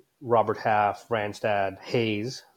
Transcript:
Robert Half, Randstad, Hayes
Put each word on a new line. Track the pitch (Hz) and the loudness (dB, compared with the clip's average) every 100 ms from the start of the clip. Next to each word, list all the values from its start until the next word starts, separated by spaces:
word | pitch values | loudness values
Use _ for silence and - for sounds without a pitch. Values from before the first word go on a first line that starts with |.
| - _ | -20 _
Robert | 127 113 107 104 | 0 2 4 0
Half, | 123 107 104 92 - | 2 2 2 0 -2
Randstad, | 113 104 101 113 101 98 92 | -2 -2 -4 -2 0 0 -4
Hayes | - 127 113 104 113 131 - | -4 -2 0 -2 -4 -8 -16